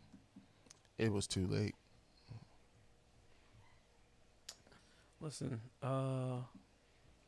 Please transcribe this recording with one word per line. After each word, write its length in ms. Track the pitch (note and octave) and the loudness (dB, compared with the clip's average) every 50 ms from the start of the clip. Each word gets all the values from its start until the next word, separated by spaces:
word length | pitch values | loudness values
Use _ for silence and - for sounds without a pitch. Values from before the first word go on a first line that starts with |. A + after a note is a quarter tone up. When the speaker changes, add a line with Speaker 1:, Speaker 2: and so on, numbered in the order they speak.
| - - - - - - - - - - - - - - - - - - - | -20 -20 -20 -20 -20 -20 -20 -20 -20 -20 -20 -20 -20 -20 -20 -20 -20 -8 0
Speaker 1:
it 160 | - A2+ A2 G2+ | 2 4 4 4
was 140 | G2 - | 2 0
too 200 | - - G2 F#2 | 2 2 2 4
late. 280 | G2+ G#2 G#2 G#2+ - - - - - - - - - - - - - - - - - - - - - - - - - - - - - - - - - - - - - - - - - - - - - - - - - - - - - - - - - - - - - - - - - - - - - - - | 4 4 4 2 2 0 -4 -14 -20 -20 -20 -20 -20 -20 -20 -16 -14 -14 -14 -14 -16 -20 -20 -20 -20 -20 -20 -20 -20 -20 -20 -20 -20 -20 -20 -20 -20 -20 -20 -20 -20 -20 -20 -20 -20 -20 -20 -20 -20 -20 -20 -20 -20 -20 -20 -20 -20 -20 -20 -20 -20 -20 -20 -20 -20 -20 -20 -20 -20 -20 -20 -20 -20 -14 -8
Speaker 2:
Listen, 400 | - D3+ C3 - C#3 - - A2+ A2+ B2 - - - | -8 -6 -4 -4 -2 -2 -2 -4 -6 -8 -12 -6 -2
uh, 560 | B2+ C3+ C3+ C3+ C3 C3 C3 B2+ B2+ B2+ B2 B2+ - - - - - - - - - - - - - - - - | 0 0 2 2 2 0 0 0 0 -2 -4 -4 -8 -12 -18 -20 -20 -20 -20 -20 -20 -20 -20 -20 -20 -20 -20 -20